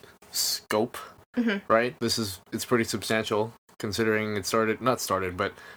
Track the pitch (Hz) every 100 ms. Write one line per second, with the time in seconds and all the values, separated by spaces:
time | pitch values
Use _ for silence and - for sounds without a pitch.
0 | - - - - - - - 107 123 -
1 | - - - - 226 202 - 113 123 151
2 | 113 113 107 95 - 113 - 120 113 110
3 | - 110 107 107 113 - _ - 113 101
4 | 110 107 107 104 95 113 110 107 120 123
5 | - 95 92 90 98 - -